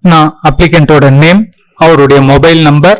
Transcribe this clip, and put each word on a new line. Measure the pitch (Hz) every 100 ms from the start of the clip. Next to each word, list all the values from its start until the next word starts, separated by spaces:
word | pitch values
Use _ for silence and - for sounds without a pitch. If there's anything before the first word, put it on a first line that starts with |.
| 185
நான் | 160 156 - 156
அப்ளிகண்டோட | 135 170 170 147 151 135 139
நேம், | 156 196 220 _ _ _
அவருடைய | 160 156 135 139 135
மொபைல் | 139 160 165 156
நம்பர் | 147 165